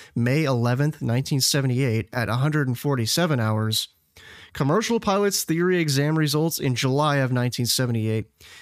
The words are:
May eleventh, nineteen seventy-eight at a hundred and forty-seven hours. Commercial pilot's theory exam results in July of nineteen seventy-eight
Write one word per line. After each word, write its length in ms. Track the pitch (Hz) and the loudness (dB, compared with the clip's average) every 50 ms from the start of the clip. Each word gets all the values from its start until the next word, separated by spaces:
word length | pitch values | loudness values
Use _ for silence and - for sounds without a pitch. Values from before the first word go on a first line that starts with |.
| - - - | -18 -8 -2
May 300 | 120 117 123 135 156 160 | 0 0 2 2 2 2
eleventh, 580 | 135 127 120 117 120 123 127 147 151 151 - 139 | 2 0 2 2 2 2 2 0 0 -2 -2 -2
nineteen 380 | 113 117 127 139 - 156 131 | 0 0 0 0 0 0 0
seventy-eight 680 | - - - 143 135 131 123 127 139 127 110 113 98 - - | 2 2 2 0 0 0 0 0 0 0 0 0 -2 -4 -4
at 160 | 123 113 101 | -4 -2 -2
a 60 | 113 | 0
hundred 340 | 123 135 151 151 151 143 127 | 0 0 0 0 0 0 -2
and 100 | 120 - | -2 -2
forty-seven 600 | - 143 139 123 113 110 - 165 175 170 151 120 | -2 -2 0 0 0 -2 0 0 0 0 0 0
hours. 480 | 110 110 110 107 110 110 107 - - - _ _ _ _ _ - - - - - - - - | 0 0 0 0 0 0 -2 -2 -4 -6 _ _ _ _ _ -20 -20 -20 -20 -20 -20 -14 -6
Commercial 480 | - 143 135 160 220 226 - 233 226 | -2 0 0 2 0 0 0 -2 0
pilot's 440 | - 208 190 202 202 202 190 - - | 0 0 0 2 2 2 0 -2 -2
theory 340 | - 160 165 175 185 180 175 | -2 0 0 2 2 2 2
exam 400 | 165 147 135 139 143 151 156 160 | 2 2 2 2 2 2 2 2
results 400 | 156 143 143 151 160 165 - - | 0 0 0 0 0 0 -2 -2
in 160 | - 139 123 | -2 -2 0
July 420 | 117 - 131 131 143 151 151 143 | 0 0 0 2 2 2 2 2
of 160 | 139 131 123 127 | 2 0 0 0
nineteen 340 | 123 120 123 - - 120 | 0 0 0 -2 -2 -2
seventy-eight 600 | 113 - - 127 123 117 113 110 110 110 110 107 - _ _ - - - - | -2 0 0 0 0 0 -2 -2 -2 -2 -2 -4 -8 _ _ -20 -20 -20 -20